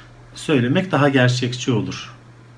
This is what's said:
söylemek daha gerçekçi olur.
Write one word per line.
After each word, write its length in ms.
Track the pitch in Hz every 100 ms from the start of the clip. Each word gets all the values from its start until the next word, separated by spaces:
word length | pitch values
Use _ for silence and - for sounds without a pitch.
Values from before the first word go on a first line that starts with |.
| - - -
söylemek 580 | - - 143 120 170 -
daha 160 | 139 143
gerçekçi 640 | 135 123 - 123 - -
olur. 420 | 110 92 - - - - - -